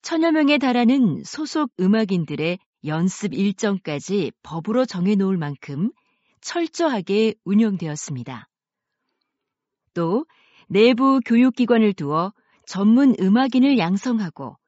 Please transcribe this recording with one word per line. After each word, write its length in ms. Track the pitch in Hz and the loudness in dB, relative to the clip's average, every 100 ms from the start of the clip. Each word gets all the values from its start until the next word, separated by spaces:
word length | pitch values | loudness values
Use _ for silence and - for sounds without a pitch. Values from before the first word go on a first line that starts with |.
천여 280 | - 330 330 | -4 0 2
명에 260 | 311 285 294 | 2 2 2
달하는 640 | 269 247 233 269 226 135 | 2 2 2 4 2 0
소속 480 | - - 302 320 285 - | -10 -10 -6 -4 -4 -2
음악인들의 800 | 185 220 214 190 156 147 156 180 _ _ | 0 0 0 -2 -4 -4 -4 -6 _ _
연습 500 | 151 156 185 - 208 | -6 -2 -2 -2 -8
일정까지 1000 | - 196 196 214 190 - 143 - 196 143 - | -2 -2 -2 -4 -4 -6 -8 -4 -4 -4 -8
법으로 420 | - 160 160 233 254 | -12 -10 -4 -2 -2
정해놓을 520 | 185 185 208 190 190 | -2 0 0 0 -2
만큼 540 | 147 143 - 143 214 - _ _ _ _ | -4 -10 -12 -6 -6 -6 _ _ _ _
철저하게 960 | - 349 330 - 330 233 175 202 220 - - | -10 -6 -6 -2 -2 -2 -2 0 0 -2 0
운영되었습니다. 1040 | 202 226 190 165 151 - 131 120 123 - _ _ _ _ _ _ _ _ _ _ _ _ _ _ | 2 2 -2 -6 -8 -10 -10 -10 -14 -18 _ _ _ _ _ _ _ _ _ _ _ _ _ _
또 320 | - 165 214 330 _ _ _ _ | -4 -2 -2 -4 _ _ _ _
내부 540 | 196 233 240 269 269 - | 4 4 4 2 2 2
교육기관을 680 | 233 254 233 233 233 214 | 4 4 2 2 4 4
두어 400 | 190 143 156 185 _ _ _ - | 0 -4 -4 -4 _ _ _ -12
전문 500 | 185 202 240 277 - | 0 4 6 4 4
음악인을 600 | 190 220 269 254 269 262 | 2 2 2 2 4 4
양성하고 800 | 165 196 254 233 185 - 131 95 | 2 -2 -2 -4 -4 -8 -16 -16